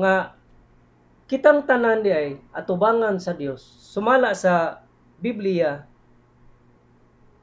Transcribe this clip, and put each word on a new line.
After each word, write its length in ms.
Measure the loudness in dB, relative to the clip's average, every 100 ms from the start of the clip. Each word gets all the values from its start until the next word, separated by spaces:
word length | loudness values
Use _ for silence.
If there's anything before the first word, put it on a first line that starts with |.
nga 320 | 2 0 -2 -12 _ _ _ _ _ _ _ _ -8
kitang 320 | 2 4 4
tanan 400 | 2 2 2 2
di 80 | 0
ay 240 | 0 -2 -8 -14
atubangan 640 | -10 -6 0 2 2 0 -2
sa 160 | -6
Dios. 320 | -8 -8 -10
Sumala 720 | -14 _ -12 -4 0 2 2 0
sa 480 | 2 2 0 -6 _ _ _ -10
Biblia, 640 | -8 -4 -2 0 -2 -4 -12 _ _ _ _ _ -20 _ _ _ _ _ _ _ _ _